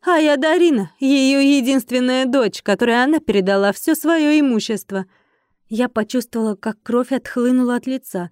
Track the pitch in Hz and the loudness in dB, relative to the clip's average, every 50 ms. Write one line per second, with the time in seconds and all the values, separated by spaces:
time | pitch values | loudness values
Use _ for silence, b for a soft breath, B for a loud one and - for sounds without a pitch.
0 | _ 359 359 320 311 302 294 269 262 320 320 359 339 349 294 226 196 160 _ _ | _ 0 0 2 4 2 2 2 2 0 2 4 4 4 2 2 -2 -4 _ _
1 | 269 262 277 277 262 262 277 277 277 277 285 277 247 240 269 269 - - 240 254 | 0 2 2 4 4 4 4 4 4 4 4 2 2 2 0 0 0 -2 -2 -2
2 | 254 254 254 262 262 254 240 277 240 202 - - - - 202 190 240 240 233 240 | 0 0 0 0 -2 0 0 0 0 0 -2 -6 -2 -2 -2 0 0 0 2 2
3 | 254 277 311 311 - - 202 202 185 185 196 196 196 202 196 - - - 320 302 | 2 2 0 -2 0 0 0 0 2 2 2 2 2 0 0 -2 -2 -2 -2 0
4 | - 302 330 330 302 294 302 302 294 269 240 214 208 - 226 196 - _ 202 190 | 0 0 0 2 2 2 2 2 2 2 0 -2 -2 -4 -6 -8 -8 _ -8 -8
5 | 190 _ _ _ _ _ _ _ _ _ _ _ _ _ 220 214 247 247 _ 226 | -8 _ _ _ _ _ _ _ _ _ _ _ _ _ -4 -4 -4 -2 _ -4
6 | 220 214 - 254 233 - - 233 220 220 208 190 - 226 214 _ _ - 226 240 | -6 -2 -4 -4 -4 -4 -6 -4 -4 -4 -4 -6 -8 -10 -10 _ _ -4 -2 -2
7 | 254 - 269 247 254 - - 247 240 247 254 254 254 240 247 240 240 254 262 262 | -2 -2 -4 -6 _ -6 -6 -2 0 0 0 0 0 0 -2 -4 -4 -6 -8 -8
8 | _ - - 190 175 170 | _ -10 -10 -10 -10 -8